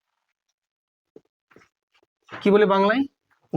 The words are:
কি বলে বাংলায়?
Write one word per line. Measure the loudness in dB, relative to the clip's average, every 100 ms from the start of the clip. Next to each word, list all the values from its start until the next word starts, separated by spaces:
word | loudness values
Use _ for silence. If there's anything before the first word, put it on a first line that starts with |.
| _ _ _ _ _ _ _ _ _ _ _ -20 _ _ _ -20 _ _ _ _ _ _ -20 -6
কি | 0
বলে | 2 2
বাংলায়? | 0 0 -2 -4 _ _ _ _